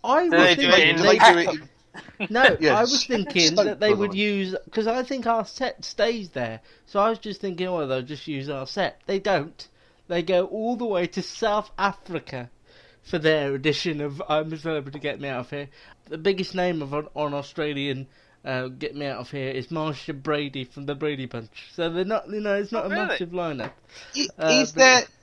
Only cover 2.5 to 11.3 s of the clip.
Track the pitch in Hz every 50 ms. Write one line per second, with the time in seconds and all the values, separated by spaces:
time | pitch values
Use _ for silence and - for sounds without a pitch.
2.5 | 165 147 156 151 135 214 233 247 277 262 - - 254 220 190 - - 185 170 156
3.5 | 160 196 202 208 202 143 208 214 208 202 208 202 190 196 208 208 208 196 190 185
4.5 | 185 - - - - 226 214 220 226 254 254 254 277 262 226 233 233 226 208 -
5.5 | - - 269 - - - - - - - 208 226 240 233 202 170 _ 135 123 113
6.5 | 110 110 _ _ - _ _ _ - 202 202 220 226 220 - 214 196 - - 196
7.5 | 180 165 185 185 180 170 151 131 131 131 127 135 151 143 - - 151 135 135 143
8.5 | 147 135 135 135 - 202 190 156 - _ _ - 208 196 190 214 196 160 139 170
9.5 | - _ - _ _ _ _ _ _ _ _ _ 175 175 170 165 190 175 185 -
10.5 | - 214 220 233 247 214 240 226 202 180 175 170 - 196 175 -